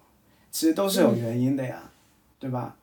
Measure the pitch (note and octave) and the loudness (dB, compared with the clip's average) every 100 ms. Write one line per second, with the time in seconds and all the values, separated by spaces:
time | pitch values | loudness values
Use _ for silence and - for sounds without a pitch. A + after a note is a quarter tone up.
0 | _ _ _ _ _ - D#3+ D#3+ G3 F#3+ | _ _ _ _ _ 0 0 2 0 4
1 | C#3 A#2 A#2 B2 C3 C#3 B2+ - - _ | 4 4 -2 0 0 0 -4 -10 -18 _
2 | _ _ _ _ C3+ B2+ B2+ - | _ _ _ _ -8 -8 -8 -14